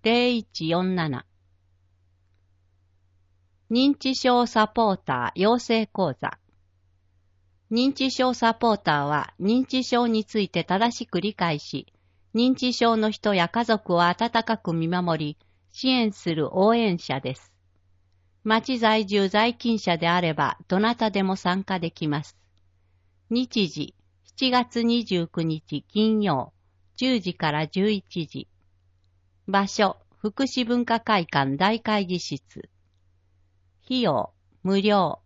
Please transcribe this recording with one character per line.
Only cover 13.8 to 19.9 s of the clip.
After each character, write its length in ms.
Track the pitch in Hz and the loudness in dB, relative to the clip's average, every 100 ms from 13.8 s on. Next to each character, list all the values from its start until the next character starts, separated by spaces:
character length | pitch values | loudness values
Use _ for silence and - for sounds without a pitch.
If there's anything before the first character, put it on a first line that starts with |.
| - | 0
を 100 | 170 | 2
温 280 | 175 180 233 | 2 0 -2
か 260 | 226 226 226 | -2 -2 -4
く 140 | - | -2
見 160 | 165 165 | -2 0
守 380 | 180 175 160 151 | -2 -2 -2 -4
り、 40 | 151 _ _ _ - | -8 _ _ _ -4
支 100 | 254 | 0
援 220 | 254 220 | 2 0
す 220 | - 180 | -2 -4
る 240 | 156 143 - | -2 -2 2
応 160 | 202 | 4
援 240 | 233 220 170 | 4 2 -2
者 220 | - 135 | -4 -6
で 160 | 127 135 | -6 -10
す。 180 | _ _ _ _ _ _ _ _ _ _ | _ _ _ _ _ _ _ _ _ _
町 360 | 214 220 226 254 | 0 0 0 0
在 260 | 226 220 202 | 2 2 2
住 240 | 208 196 | 0 2
在 240 | 208 233 | 2 0
勤 240 | 240 240 220 | -2 -2 -2
者 180 | - | 0